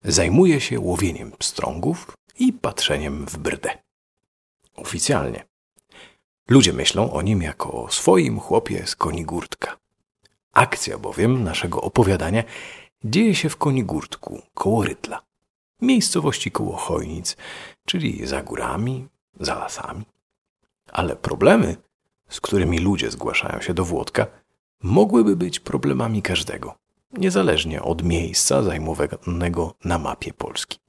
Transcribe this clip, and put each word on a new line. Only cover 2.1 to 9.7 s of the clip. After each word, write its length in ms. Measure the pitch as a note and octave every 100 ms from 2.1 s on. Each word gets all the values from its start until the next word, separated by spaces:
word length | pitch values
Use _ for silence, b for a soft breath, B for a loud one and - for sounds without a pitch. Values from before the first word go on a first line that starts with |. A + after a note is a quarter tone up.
| - _ -
i 140 | B3+
patrzeniem 760 | - - - - D2 D2+ C#2+ C#2
w 120 | D2+
brdę. 400 | D2 - - - _ _ _ _ _ _ _ _ _ -
Oficjalnie. 680 | - E2+ - A#2 C#2+ A1+ - _ _ _ _ B B B _ _ -
Ludzie 240 | C3 G#2
myślą 400 | B1+ - G2 A2
o 100 | D2
nim 200 | F2+ G#2
jako 300 | D#2+ - -
o 180 | A#1 A#1
swoim 500 | - - F#3 C#3 G#2+
chłopie 460 | - G#2+ - F2+ F2
z 100 | -
Konigórtka. 800 | D#2+ D#2 D#2+ E2+ - - -